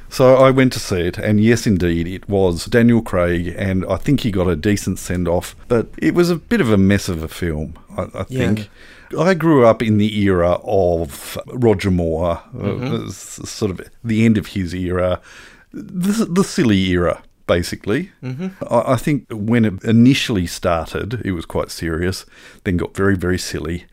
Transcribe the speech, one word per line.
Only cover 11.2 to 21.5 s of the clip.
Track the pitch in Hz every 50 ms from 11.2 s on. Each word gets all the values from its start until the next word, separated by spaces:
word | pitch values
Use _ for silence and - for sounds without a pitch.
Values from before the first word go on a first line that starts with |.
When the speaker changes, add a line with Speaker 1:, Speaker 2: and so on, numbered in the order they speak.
| - - - - -
Speaker 1:
Roger | - - 127 123 117 104 92 87 101
Moore, | 90 87 85 82 80 78 87 87 85 82 - - -
uh, | 123
Speaker 2:
Mm-hmm. | - 101 - - 123 127 117 113 110 104
Speaker 1:
s-, | 98 - - - - - - 98
sort | - - - 101
of | 90 85 - - - - -
the | 117 110 107 113
end | 117 113 107
of | - -
his | - 101 92 85 80
era, | 92 92 87 90 90 90 92 90 - - - - - - - - - _ _ -
the, | - - 202 - 180 175 196 208 226 220 -
the | 165 190 190
silly | - - - 165 120 104 95 95 92
era, | 90 90 87 82 - - - _ _ _ _
basically. | - 101 87 85 - - - - 92 104 139 180 196 _ _ -
Speaker 2:
Mm-hmm. | 127 127 135 180 190 185 - - -
Speaker 1:
I, | 120 120 - - 131
I |
think | 117 - - 147 131 - -
when | 120 110 101 110 117 120 110
it | 107 92 95 -
initially | - 110 117 117 127 139 - - - 123 98 90
started, | 85 - - - 95 85 82 80 - - 80 80 95 120 123 -
it | - 95
was | 82 82
quite | -